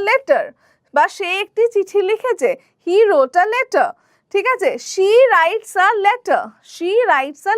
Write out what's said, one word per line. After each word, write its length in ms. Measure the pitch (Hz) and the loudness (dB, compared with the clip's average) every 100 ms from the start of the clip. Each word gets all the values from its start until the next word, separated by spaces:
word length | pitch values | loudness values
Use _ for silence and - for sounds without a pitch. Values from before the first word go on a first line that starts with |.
| 403 | 0
letter, 360 | 508 539 240 - _ _ _ _ | -2 0 -2 -2 _ _ _ _
বা 140 | 285 320 | 0 0
সে 320 | - 359 381 | -2 -6 -6
একটি 280 | 392 - 466 | -6 -2 0
চিঠি 280 | 403 392 403 | 0 -2 -2
লিখেছে, 540 | 370 440 508 - 220 - _ _ 339 | -2 -4 -4 -2 -2 -4 _ _ -2
he 100 | 392 427 | 2 4
wrote 280 | 302 262 359 | 2 2 2
a 100 | 415 | 0
letter। 340 | 494 523 302 214 - _ _ _ | -2 -2 0 -2 -6 _ _ _
ঠিক 140 | 392 440 | -4 -2
আছে, 240 | 508 302 240 - | -2 -2 -4 -8
she 200 | - 392 453 523 | -2 2 4 4
writes 400 | 453 466 427 - 392 | 4 0 -4 -6 0
a 140 | 381 440 392 | 0 2 0
letter, 360 | 494 - 220 220 _ - | -2 -2 -4 -4 _ -20
she 160 | - 339 440 440 | -8 -2 0 2
writes 360 | 294 277 285 | 0 -2 -8
a 20 | 392 | -4